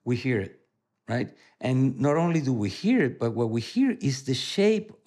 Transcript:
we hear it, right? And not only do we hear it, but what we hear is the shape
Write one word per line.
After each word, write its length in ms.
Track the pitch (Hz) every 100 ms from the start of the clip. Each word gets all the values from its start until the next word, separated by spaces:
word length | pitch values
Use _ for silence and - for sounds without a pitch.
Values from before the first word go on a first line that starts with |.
we 120 | - 123
hear 240 | 135 117
it, 200 | 95 - _ _ _ _ -
right? 200 | 117 117 - _ _
And 400 | 123 131 131 -
not 180 | 139 151
only 220 | 170 165
do 140 | 135
we 160 | 120 101
hear 360 | - 196 254 135
it, 140 | -
but 140 | 117
what 160 | 110 117
we 120 | 117
hear 360 | - - 269 -
is 260 | - 131 -
the 100 | 127
shape 560 | - - 208 220 214 -